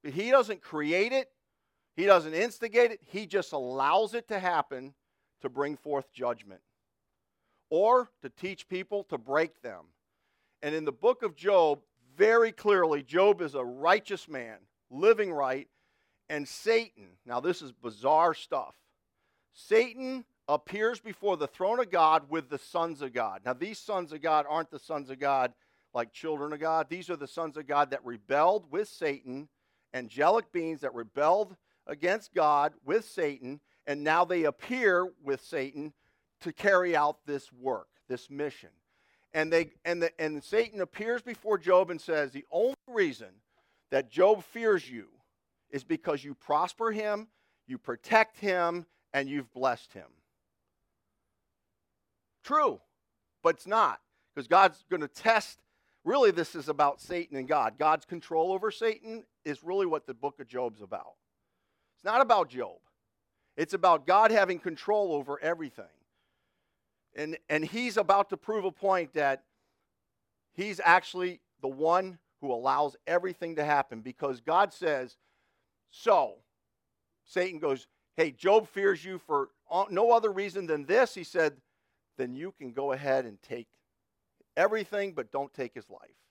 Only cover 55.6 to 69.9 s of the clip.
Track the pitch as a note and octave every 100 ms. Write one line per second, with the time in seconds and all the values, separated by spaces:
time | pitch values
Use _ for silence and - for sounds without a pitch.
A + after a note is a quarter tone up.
55.6 | _ _ _ _ E3 C#4 A#3 E3+ D#3+ E3+
56.6 | C#3+ C#3+ D3 C#3 - F3 E3+ C#3+ C3 D3+
57.6 | A2+ A2+ D3+ D#3 - F3 - D#3+ E3+ F#3+
58.6 | G#3+ G3+ A3+ A3 A3+ A3 - _ D3+ C#3+
59.6 | E3 F#3+ F#3 D#3 - A#2+ - - A#2+ B2
60.6 | B2 G#2+ G2+ F#2+ - _ _ _ _ _
61.6 | _ _ _ _ F#3+ A3+ B3+ G#3+ D3+ B2+
62.6 | A2 E2+ _ _ _ _ _ _ _ -
63.6 | D#3+ F#3+ F3+ D#3+ C3 F#3+ A3 A3 F#3+ F3
64.6 | F#3 D#3+ - G#3+ G3+ D3 C3+ C#3+ D#3 E3
65.6 | D3 - F2+ D2 _ _ _ _ _ _
66.6 | _ _ _ _ _ - D3+ D#3+ _ D#3
67.6 | D#3 A3 B3 G#3 G3 G3 G3 F3+ - G#3+
68.6 | F#3+ - G3 F#3+ D#3 D#3 C#3+ C3+ _ _
69.6 | _ _ _